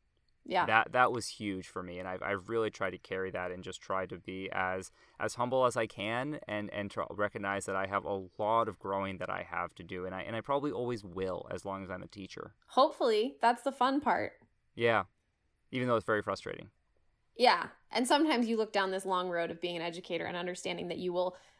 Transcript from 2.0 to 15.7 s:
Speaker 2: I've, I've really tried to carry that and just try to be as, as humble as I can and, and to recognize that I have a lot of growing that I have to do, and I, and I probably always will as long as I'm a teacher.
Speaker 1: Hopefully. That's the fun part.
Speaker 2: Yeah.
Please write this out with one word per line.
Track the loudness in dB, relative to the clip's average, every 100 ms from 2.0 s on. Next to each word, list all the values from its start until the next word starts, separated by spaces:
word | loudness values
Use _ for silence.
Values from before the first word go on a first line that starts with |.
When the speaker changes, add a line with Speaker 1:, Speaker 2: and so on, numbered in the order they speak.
| -8
Speaker 2:
I've, | -4
I've | -2 -2 0
really | 0 0
tried | 0 -4
to | -4
carry | -6 -4 -2
that | -4 -4
and | -6
just | -10 -10
try | -4 -2 -2
to | -6
be | -8 -8 -4
as, | -2 -2 -2 -6 -14 _ -6
as | -4 -2
humble | 0 4 4
as | 4
I | -2
can | -2 -4 -2 -4 -6 -6
and, | -6 -4
and | -4 -4
to | -4 -4
recognize | -2 -2 -2 -2 -2 -2
that | -2
I | 0
have | -2 -2
a | -4 -6 -2
lot | 2 4 2
of | -2
growing | -2 -2 -2 -4
that | -4
I | -4 -4
have | -4 -4 -6
to |
do, | -10 -6 -4
and | -6
I, |
and | -4 -4
I |
probably | 0 0 0
always | -2 -2 -4
will | -6 -4 -2 -2 -6
as | -8 -6
long | -6
as | -6
I'm | -10
a | -10
teacher. | -12 -12 -12 -14 -16 _
Speaker 1:
Hopefully. | 4 4 4 2 4 2 2
That's | 4 4
the | 0
fun | 2 2 2
part. | 2 0 -2 -8 _ _ _ 0
Speaker 2:
Yeah. | 4 4 2 _ _ _ _ _ _